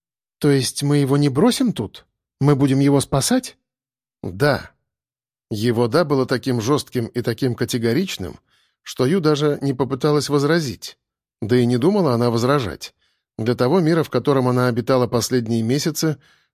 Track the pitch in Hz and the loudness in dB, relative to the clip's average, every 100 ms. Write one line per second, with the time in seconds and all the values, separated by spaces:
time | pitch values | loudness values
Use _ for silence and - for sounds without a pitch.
0 | _ _ _ - 151 139 120 - 143 147 | _ _ _ -4 2 2 0 -4 0 2
1 | 139 143 143 131 226 233 254 - 104 - | 2 2 2 2 2 2 -2 -2 -8 -10
2 | _ _ _ - 139 143 139 135 139 139 | _ _ _ -2 2 4 4 4 4 2
3 | - 139 - 254 254 - _ _ _ _ | 2 -2 0 -2 -2 -16 _ _ _ _
4 | _ _ - 90 147 120 - _ _ _ | _ _ -10 -2 0 0 -4 _ _ _
5 | _ _ _ _ - 107 117 113 120 139 | _ _ _ _ -12 -4 0 2 2 2
6 | 160 143 127 127 - 123 107 143 - 123 | 2 0 0 -2 -2 -2 0 -2 -2 -6
7 | 113 - 120 113 131 120 117 127 113 120 | -6 -4 -4 -2 -2 -2 -4 -2 0 0
8 | 190 - 87 - _ _ _ _ - - | -2 -6 -10 -12 _ _ _ _ -12 -2
9 | 131 190 156 147 151 143 139 135 131 131 | 0 2 0 0 0 -2 -2 -2 -4 -2
10 | 151 147 135 143 143 170 143 90 - - | 0 0 0 0 0 0 -2 -8 -14 -20
11 | _ _ _ - 104 123 120 123 147 208 | _ _ _ -10 0 2 4 2 2 2
12 | 165 117 120 113 123 143 107 71 - _ | 2 2 0 0 0 0 -2 -8 -14 _
13 | _ _ _ - 110 120 127 180 156 165 | _ _ _ -8 -4 0 2 2 2 0
14 | 143 127 113 135 127 123 123 117 117 131 | 0 -2 0 2 2 2 0 0 0 0
15 | 123 120 - 127 113 113 110 139 165 151 | 2 0 0 -2 0 -2 0 -2 -2 -4
16 | 160 151 _ _ _ | -4 -4 _ _ _